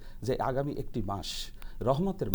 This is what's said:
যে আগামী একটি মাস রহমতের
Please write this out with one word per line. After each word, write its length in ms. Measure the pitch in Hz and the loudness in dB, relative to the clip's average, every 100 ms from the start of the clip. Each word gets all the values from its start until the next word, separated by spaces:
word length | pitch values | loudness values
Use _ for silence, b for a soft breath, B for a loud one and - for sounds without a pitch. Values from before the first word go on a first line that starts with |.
| b b | b b
যে 160 | 113 127 | 0 2
আগামী 340 | 113 131 143 | 2 0 0
একটি 280 | - - 120 | -2 -2 -2
মাস 260 | 98 98 - - - b b b | 0 -2 -4 -6 -8 b b b
রহমতের 460 | 104 139 190 180 123 | 2 4 2 0 4